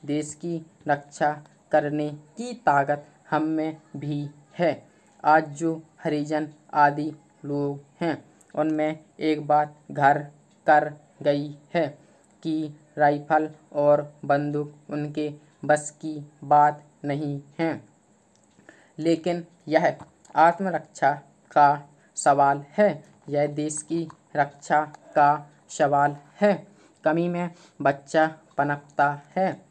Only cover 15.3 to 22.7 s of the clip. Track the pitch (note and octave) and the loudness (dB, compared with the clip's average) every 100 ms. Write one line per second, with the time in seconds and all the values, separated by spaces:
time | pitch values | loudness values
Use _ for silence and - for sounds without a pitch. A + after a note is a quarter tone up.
15.3 | D3 _ _ C#3+ D3 - - D#3 D3+ D3 | -8 _ _ 0 0 0 -12 -12 -12 -14
16.3 | _ C#3+ D3 D3 D3 - _ C#3+ C#3+ D3+ | _ 2 4 4 2 -14 _ -6 -4 -4
17.3 | C#3+ C#3 - E3 D3+ - _ _ _ _ | -8 -10 -4 -4 -4 -12 _ _ _ _
18.3 | _ _ _ - - _ - D#3 E3 E3+ | _ _ _ -20 -20 _ -6 -2 0 -2
19.3 | F3 E3+ _ - D#3 E3 - - _ _ | -6 -8 _ 0 2 2 -2 -16 _ _
20.3 | - E3 F3 F#3+ E3 - - C#3 D3 - | 4 4 4 -4 -4 -8 -2 0 0 -10
21.3 | _ _ - C#3+ C#3+ - _ _ - - | _ _ 4 4 4 -6 _ _ -2 2
22.3 | C#3+ C#3 C#3+ C#3+ | 4 4 2 -4